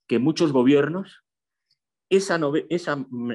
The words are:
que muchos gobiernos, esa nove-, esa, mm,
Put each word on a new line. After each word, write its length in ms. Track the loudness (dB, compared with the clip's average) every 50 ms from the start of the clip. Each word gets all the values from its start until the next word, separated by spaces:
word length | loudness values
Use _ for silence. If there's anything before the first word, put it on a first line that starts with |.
| _ -2
que 100 | -2 0
muchos 340 | 0 0 0 0 0 0
gobiernos, 720 | 2 2 4 4 4 4 2 0 -4 -6 -10 -12 -16 _ _ _ _ _ _ _ _ _ _ _ _ _ _ _ _ _ _ 0
esa 300 | 0 0 2 0 -2 0
nove-, 260 | 0 0 0 -2 -2 -2
esa, 280 | -4 -4 -4 -4 -4
mm, 360 | -4 -6 -8 -10 -8 -6 -6